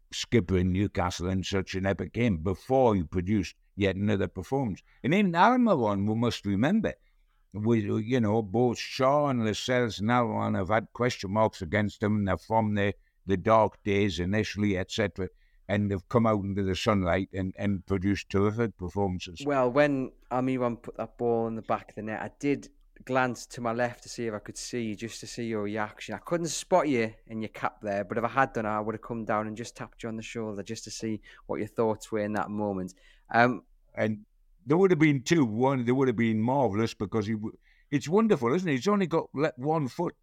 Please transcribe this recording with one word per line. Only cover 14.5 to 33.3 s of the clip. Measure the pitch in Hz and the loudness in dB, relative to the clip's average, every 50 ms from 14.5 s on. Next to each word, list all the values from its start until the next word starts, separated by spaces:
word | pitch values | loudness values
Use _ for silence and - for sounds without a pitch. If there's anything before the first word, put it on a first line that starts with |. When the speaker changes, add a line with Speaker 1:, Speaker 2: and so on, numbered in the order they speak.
| - 98 104 104 98 90 | -2 -2 0 0 0 0
Speaker 1:
et | 92 - | -4 -4
cetera, | - - 110 98 - - 95 90 - _ _ _ _ _ _ - | -2 -2 -2 -2 -2 -4 -8 -8 -8 _ _ _ _ _ _ -4
and | 98 104 104 101 | -2 0 0 0
they've | 101 92 - - | -2 -4 -4 0
come | - 120 113 | 2 4 4
out | 113 107 104 95 | 4 2 2 0
into | 98 98 98 98 | -2 -2 -2 0
the | 95 92 | 0 0
sunlight | 87 - - 107 98 92 85 85 95 98 - - | 0 2 2 2 2 2 2 2 0 0 -2 -4
and, | 95 95 95 - | -4 -4 -4 -4
and | - 98 101 101 92 90 | -4 -2 -2 -2 -2 -2
produced | - 98 98 90 101 101 92 - - | -2 -2 0 2 2 0 0 -2 -2
terrific | - 98 98 107 104 113 120 110 92 - | 0 2 2 2 2 0 -2 -4 -4 -8
performances. | 92 87 - 98 101 98 90 90 - - 87 78 143 | -10 -8 -4 -2 -2 -2 -2 -4 -8 -10 -12 -8 -4
Speaker 2:
Well, | 143 143 135 127 127 | -2 0 2 2 2
when | 120 139 147 147 143 135 131 - - _ _ - | 4 4 4 4 4 0 -4 -6 -8 _ _ -6
Almiron | 123 127 127 131 131 127 123 120 117 110 | -4 -2 0 0 0 0 -2 -2 -2 -4
put | - - - | -10 -14 -10
that | - 110 113 _ - | -8 -8 -8 _ -4
ball | 120 120 117 113 113 | 0 0 0 0 0
in | 113 113 | -2 -6
the | 110 101 | -6 -4
back | - 117 101 - - | -4 -4 -4 -4 -8
of | - | -12
the | - 104 | -10 -8
net, | 107 107 - - | -8 -6 -6 -8
I | 110 - - | -10 -10 -4
did | - 143 143 143 - - _ _ _ _ _ - - | -2 -2 -2 -2 -4 -12 _ _ _ _ _ -18 -8
glance | - 127 131 131 127 120 - - | -4 0 0 0 0 -2 -6 -12
to | - - - | -16 -12 -6
my | 120 117 113 | -4 -4 -2
left | 117 123 120 120 - - | 0 -2 -2 -4 -8 -18
to | 117 | -16
see | - - 120 | -10 -8 -6
if | 113 107 | -6 -6
I | 104 | -8
could | - - 107 | -10 -12 -14
see | - - - - 123 117 | -12 -12 -8 -6 -6 -6
you, | 110 104 | -6 -6
just | 95 113 113 - - | -8 -8 -10 -12 -12
to | - | -14
see | 107 - - 120 | -14 -10 -8 -6
your | 113 113 107 104 | -6 -4 -4 -4
reaction. | 104 104 110 104 104 - - - - - | -4 -4 -4 -6 -6 -8 -12 -12 -10 -10
I | 110 | -10
couldn't | - - 170 170 170 160 | -6 -4 -4 -2 -2 -2
spot | 151 - - - 190 180 147 151 | -6 -6 -4 2 2 4 4 4
you | 139 120 113 110 110 - _ | 2 0 0 -2 -4 -10 _
in | - 113 110 | -12 -10 -8
your | 110 107 | -8 -8
cap | - - - - - - | -8 -6 -6 -6 -6 -4
there, | - 104 98 101 104 | -6 -4 -2 -2 -2
but | - 117 107 | -4 -4 -4
if | 113 | -4
I | 117 | -2
had | 110 135 135 131 - | 0 0 0 0 0
done, | 117 110 | -4 -4
I | 104 107 107 | -2 -2 -2
would | 107 107 110 | -4 -4 -6
have | 110 - | -8 -8
come | - 120 113 113 | -10 -8 -8 -6
down | 107 113 107 107 | -4 -2 -2 -2
and | 110 107 | -4 -8
just | 107 117 - - | -10 -12 -12 -12
tapped | - 117 110 - - - | -14 -14 -16 -14 -12 -12
you | 117 | -10
on | 113 | -10
the | 113 110 | -10 -12
shoulder | - - 117 113 110 104 98 98 | -10 -10 -8 -8 -8 -8 -10 -10
just | - 113 110 - | -10 -10 -12 -12
to | 110 | -12
see | - - - 113 110 101 - - - - - | -12 -8 -6 -6 -6 -6 -8 -14 -20 -18 -10
what | - 101 101 | -8 -6 -6
your | 104 107 | -6 -6
thoughts | - - 117 110 107 104 - - - | -2 0 0 0 0 -2 -6 -6 -4
were | 107 | -4
in | 104 104 107 | -2 -2 -2
that | 104 80 - | -4 -4 -4
moment. | 104 104 104 104 98 95 92 92 - _ _ - _ _ _ - | -4 -4 -2 -2 -2 -4 -6 -8 -10 _ _ -20 _ _ _ -2